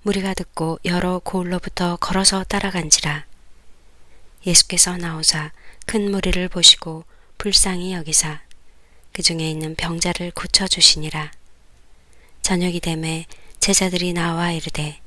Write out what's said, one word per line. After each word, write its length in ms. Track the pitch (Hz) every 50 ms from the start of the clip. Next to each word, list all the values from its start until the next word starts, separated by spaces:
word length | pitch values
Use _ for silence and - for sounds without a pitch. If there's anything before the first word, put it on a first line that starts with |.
무리가 320 | _ 208 196 196 190 196 190
듣고 460 | - 175 - - - 160 160 165 - -
여러 340 | 175 175 180 175 180 180 180
고을로부터 760 | - - - 185 180 175 180 180 - - - - 175 175 175
걸어서 460 | 175 - - 180 185 190 - 196 190 185
따라간지라. 840 | - - 202 196 196 185 180 160 156 147 - - 156 147 147 - - - - - - - - - - - - - - - - - - - - - - - - -
예수께서 500 | 185 175 - - - 185 175 - 180 180
나오사 540 | 180 170 170 160 156 156 - - 156 151 156 - - - - - - -
큰 240 | - - 220 202 202
무리를 400 | 196 196 - 185 180 180 180 180
보시고 560 | - 175 170 - - - - 170 160 160 170 - - - - - -
불쌍히 560 | - - 202 196 - - 196 185 180 180 185 185
여기사 480 | 175 156 151 156 - - 156 151 151 - - - - - - - - - - - - - -
그 100 | _ -
중에 260 | 175 - 170 160 160
있는 280 | 160 156 156 156 156 160
병자를 560 | - - 165 170 170 170 180 175 - 175 175
고쳐주시니라. 1000 | 175 - - - - - 196 190 - 180 165 - - 160 151 156 - 156 151 151 - - - - - - - - - - - - - - - _ - - - - - -
저녁이 380 | - - 185 175 175 180 175 175
되매 480 | - 165 165 160 160 160 160 160 165 - - - - - - -
제자들이 540 | - - - - 190 185 180 180 175 180 175
나와 380 | 175 170 170 165 165 170 175
이르되 480 | 170 160 - 160 - - 151 151 151 - -